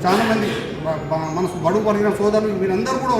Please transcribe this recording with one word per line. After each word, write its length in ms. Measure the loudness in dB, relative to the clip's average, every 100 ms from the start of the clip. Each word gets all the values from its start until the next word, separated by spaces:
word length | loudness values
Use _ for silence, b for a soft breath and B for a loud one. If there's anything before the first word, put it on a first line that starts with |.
| 0
చాలామంది 440 | 2 2 0 0 -4 -6 -6 -4
బ-, 140 | -4 -2
బ-, 220 | -4 -2 -2
మన 100 | -2 0
బడుగు 220 | 0 2 2
వర్గం 240 | 2 2 2
సోదరులు 340 | 2 2 2
వీరందరూ 440 | 0 0 0 0 -2
కూడా 180 | 0